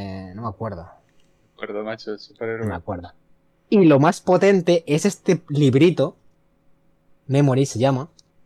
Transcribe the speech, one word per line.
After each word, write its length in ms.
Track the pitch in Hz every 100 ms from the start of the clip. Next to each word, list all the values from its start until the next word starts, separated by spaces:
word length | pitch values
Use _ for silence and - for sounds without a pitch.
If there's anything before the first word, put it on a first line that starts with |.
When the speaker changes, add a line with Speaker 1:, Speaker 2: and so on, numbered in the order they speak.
| 98 95 95
Speaker 1:
Eh, 40 |
no 80 | 98
me 60 | 117
acuerdo. 340 | 95 113 90
Speaker 2:
No 60 | 85
me 640 | - _ _ _ _ _
acuerdo, 280 | _ 110 104
macho, 340 | 107 113 - 104
superhéroe. 460 | - _ 113 113
Speaker 1:
No 40 | 110
me 60 |
acuerdo. 380 | 85 - 92 85 _ _ _ _ _ _
Y 160 | 214 170
lo 120 | 139
más 220 | 156 180
potente 640 | - 180 196 196 170 170 151
es 200 | 151 202
este 340 | - - 160 -
librito, 680 | 143 143 131 170 151 139 - _ _ _ _ _ _ _ _ _ _ -
Memory 360 | 135 143 131
se 140 | 139 107
llama, 320 | 131 131 151 _ _ _